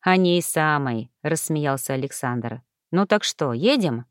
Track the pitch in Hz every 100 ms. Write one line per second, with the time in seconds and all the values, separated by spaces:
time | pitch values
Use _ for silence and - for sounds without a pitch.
0 | - 185 180 175 165 - 156 147 139 117
1 | 120 _ 151 156 - 156 147 135 - 135
2 | 135 - 131 120 117 117 _ _ _ 175
3 | 196 208 - - 147 117 190 285 180 120
4 | 120